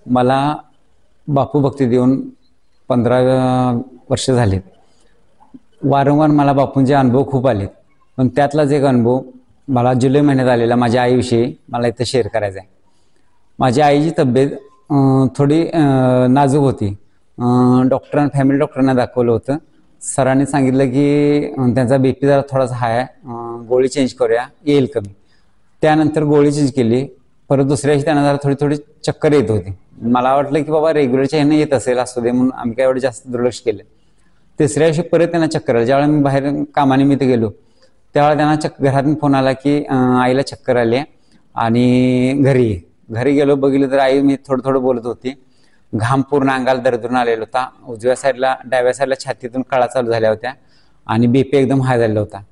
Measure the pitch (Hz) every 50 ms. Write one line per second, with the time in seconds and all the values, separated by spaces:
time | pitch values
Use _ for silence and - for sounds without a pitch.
0 | _ - 123 123 123 123 131 135 139 147 151 - - _ _ _ _ _ _ _
1 | _ _ _ _ _ - 147 139 127 - - 147 135 135 135 - 135 120 120 127
2 | 123 127 131 131 - - - _ _ _ _ _ _ _ _ _ _ _ 127 123
3 | 110 117 123 127 127 127 131 131 127 127 127 127 127 127 120 117 - - - -
4 | _ _ 131 120 - - 131 120 120 104 95 95 - - _ _ _ _ _ _
5 | _ _ _ _ _ _ _ _ - _ _ - _ _ _ _ - 139 139 139
6 | 139 139 147 147 156 151 147 147 143 139 139 139 135 127 - 139 135 123 143 139
7 | 135 127 117 131 135 - - 131 120 131 117 101 98 95 - _ _ _ _ _
8 | _ _ _ - 131 123 - 147 143 143 143 151 151 135 143 147 131 139 127 120
9 | 117 117 127 131 127 - - - _ _ _ _ _ - 135 123 120 123 131 123
10 | 120 139 131 147 147 143 139 131 127 127 123 120 117 113 120 120 123 120 110 127
11 | 123 123 127 127 117 - 120 117 120 135 156 _ _ - 131 120 120 120 110 -
12 | 123 - - 127 110 101 - 113 104 101 95 95 92 _ _ _ _ _ _ _
13 | _ _ _ _ _ _ _ _ _ _ _ - 135 131 117 135 151 147 143 143
14 | 151 170 160 - 156 131 120 131 139 143 143 - - - _ _ _ _ 151 139
15 | 135 135 131 135 135 127 131 - 143 143 147 160 165 - - 170 151 139 131 131
16 | 127 127 127 127 127 127 127 139 143 139 131 151 143 135 120 - 110 98 98 -
17 | - _ _ _ _ _ _ - 120 120 123 123 123 123 127 127 127 131 131 127
18 | - - - 147 147 139 - 139 135 135 139 139 151 147 - 131 131 135 131 123
19 | 120 117 - 123 120 117 117 110 - - 135 160 - _ _ _ _ _ _ _
20 | - - - - 131 127 131 135 143 139 - 143 135 127 127 131 135 131 117 139
21 | 143 143 143 147 147 147 147 147 - - - - 131 123 113 131 127 113 135 139
22 | 131 135 127 - - 139 143 139 135 - 135 135 131 120 123 117 123 117 113 120
23 | 127 123 - - - 135 120 120 117 117 117 117 117 110 123 127 131 131 - 143
24 | 135 123 - - 123 113 113 117 123 135 _ _ _ 147 143 143 131 117 - 117
25 | 101 101 98 _ _ _ _ _ _ _ _ _ _ _ _ _ - 156 156 156
26 | 156 151 151 160 151 147 147 147 147 147 143 147 147 135 120 131 120 110 113 127
27 | 135 139 - _ _ _ _ _ _ _ 143 131 139 135 147 - - 143 151 139
28 | 139 160 156 143 143 143 143 139 - 139 143 135 147 143 147 147 - _ _ _
29 | - - 143 - - 156 147 147 120 98 110 104 87 98 95 - _ _ - -
30 | 110 117 123 123 123 127 135 143 143 131 139 156 143 147 156 160 151 160 156 151
31 | 147 127 123 135 135 135 - 156 143 143 156 151 151 147 143 123 107 127 123 123
32 | 123 120 - 127 117 120 123 127 127 131 127 123 123 120 113 - 131 131 131 131
33 | 123 131 117 - - 131 120 120 120 123 123 - - 120 107 98 95 _ _ _
34 | _ _ _ _ _ _ _ _ _ _ _ - 156 139 - 143 156 165 156 156
35 | 175 - - 165 170 170 - 170 160 151 - 151 - - 123 117 117 117 135 139
36 | 143 147 151 151 143 139 135 139 135 143 143 151 143 - - - 143 135 135 135
37 | 139 139 139 123 139 127 127 117 110 107 - _ _ _ _ _ _ _ _ _
38 | _ _ _ 147 143 147 151 143 151 147 156 151 156 156 - - 131 139 127 139
39 | 131 147 151 - - 143 139 135 131 135 135 131 - 143 143 147 143 - 139 131
40 | 127 127 127 127 127 127 127 131 139 - - - _ - 127 120 120 113 113 127
41 | 147 - _ _ _ _ _ _ _ _ _ 120 117 113 113 120 123 123 123 127
42 | 127 127 127 127 127 127 131 143 143 131 135 127 123 - 101 87 - _ _ _
43 | _ _ 110 110 123 143 143 139 147 139 147 139 135 143 135 139 139 131 131 139
44 | 139 131 131 139 139 139 139 131 _ - 135 127 117 135 135 135 123 131 127 117
45 | 110 123 113 - - 127 135 - _ _ _ _ _ _ _ _ _ _ - 110
46 | 107 117 135 135 131 - 147 143 135 135 135 135 127 123 131 127 120 131 120 120
47 | 110 120 123 127 123 117 117 110 110 - - 131 127 127 _ _ - - 120 107
48 | 110 123 127 120 - 139 127 120 131 131 131 - - 120 131 127 123 123 123 127
49 | 139 135 131 127 - 135 123 _ - 117 113 131 123 _ 139 127 123 117 - 135
50 | 123 113 113 117 110 110 110 107 - 123 135 _ _ _ _ _ _ _ _ _
51 | _ - 113 113 120 120 120 135 131 135 - 139 135 117 135 135 127 127 127 120
52 | 117 110 107 107 104 - - 98 104 _